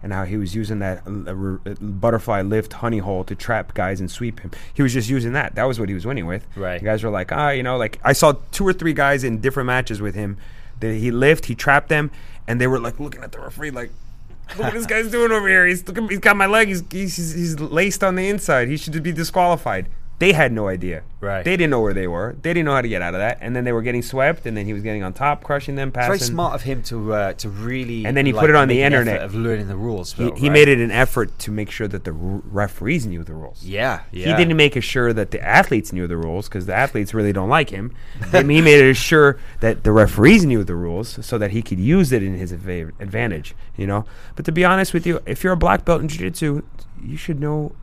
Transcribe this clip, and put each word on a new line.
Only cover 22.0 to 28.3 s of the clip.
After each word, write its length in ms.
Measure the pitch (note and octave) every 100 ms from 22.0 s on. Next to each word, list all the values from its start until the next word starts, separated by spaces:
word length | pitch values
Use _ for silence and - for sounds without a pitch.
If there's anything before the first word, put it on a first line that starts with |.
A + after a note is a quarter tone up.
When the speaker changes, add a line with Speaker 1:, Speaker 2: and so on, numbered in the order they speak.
| F#2
Speaker 1:
were. 300 | E2+ G#2+ B2
They 80 | D#3
didn't 140 | E3+ D#3
know 80 |
how 80 | C3+
to 60 | A#2+
get 100 | G2
out 140 | F2
of 60 | F2+
that. 180 | G#2 B2
And 160 | A2+ B2
then 80 |
they 80 | B2
were 80 | A#2
getting 220 | A2+ B2
swept, 420 | A#2+ C3 C3+ E3
and 100 | -
then 120 | A2 G2+
he 80 |
was 80 | G#2
getting 200 | G#2+ G#2+
on 120 | F#2+
top, 280 | F#2 C#3 D3
crushing 340 | - C#3+ - C#3
them, 120 | C#3
Speaker 2:
It's 80 | B2
very 220 | B2 G3
Speaker 1:
passing. 160 | B2
Speaker 2:
smart 180 | E3 F3
of 60 | A#2+
him 220 | B2+ C3
to, 320 | - A#2 G#2+
uh, 180 | G#2+ G2
to 160 | F#2 A2
really, 560 | G2 A2+ B2+ B2 A#2
Speaker 1:
And 100 | G#2+
then 120 | C3+
he 60 | C#3